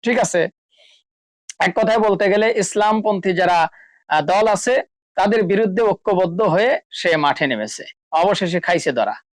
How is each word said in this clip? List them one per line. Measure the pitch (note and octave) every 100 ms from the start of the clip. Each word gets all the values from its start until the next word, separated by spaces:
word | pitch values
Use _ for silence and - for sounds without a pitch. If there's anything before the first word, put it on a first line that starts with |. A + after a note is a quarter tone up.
ঠিক | A3+ A#3
আছে, | G3 F3 E3 _ _ _ _ _ _ _ _ _ _ -
এক | F3+
কথায় | F3 A3 A3
বলতে | G#3+ F#3+ G3+
গেলে | G#3 A3 A3+
ইসলামপন্থী | F#3+ G#3 G#3 A3 G#3 G3+ F#3+
যারা, | F3 F3+ F3 D#3+ - - _ _
আহ, | D#3
দল | D3+ F#3+ A3
আছে, | G3+ - C4 - _ _
তাদের | - G3+ A3+
বিরুদ্ধে | F#3 G3 A3 F#3
ঐক্যবদ্ধ | A3+ F#3+ - F#3 F#3 F3
হয়ে | G#3+ E3 A#3 D4 _
সে | - F3+ D#3+
মাঠে | D3 C3 D3
নেমেছে, | A#2 G#2+ - - - _
অবশেষে | D#3+ F#3 G3 F#3 F3
খাইছে | - F3 D#3
ধরা। | B2 G2+ - _